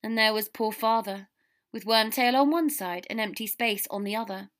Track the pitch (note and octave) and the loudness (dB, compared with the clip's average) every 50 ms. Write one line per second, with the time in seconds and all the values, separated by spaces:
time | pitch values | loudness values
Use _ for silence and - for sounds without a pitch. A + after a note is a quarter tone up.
0 | - A3 A3+ A3+ A3 A3 G#3+ G#3+ G#3+ G#3 _ - A3+ G#3+ G#3 - - A3 A3+ A3+ | -4 -2 0 4 4 4 4 2 -2 -4 _ -2 -2 -2 -2 0 0 2 2 2
1 | A3 G#3+ G3 G3 G3 _ _ _ _ _ _ _ _ _ - A3+ F#3+ G#3 A3+ A3+ | 0 -2 -8 -10 -10 _ _ _ _ _ _ _ _ _ -12 -10 -2 2 4 4
2 | A3 A3 G#3+ - B3+ B3 B3 C4 C#4 C#4+ D#4 E4+ E4 D4 C#4+ - G3 F3+ F3 F3+ | 4 2 2 2 2 4 6 6 4 4 4 2 2 0 0 -2 -6 -6 -6 -6
3 | - - - A3+ A3 G#3 - - A3+ G#3 - - A#3+ A#3 G#3 G3+ - - - G3+ | -6 -8 -4 -4 -4 -4 -4 -6 -6 -8 -4 -2 0 0 0 -2 -4 -6 -6 -6
4 | G3+ G3+ G#3 A3 A3+ G#3 G3 F#3+ G3 G3 _ | -4 -4 -4 -4 -4 -6 -8 -10 -10 -14 _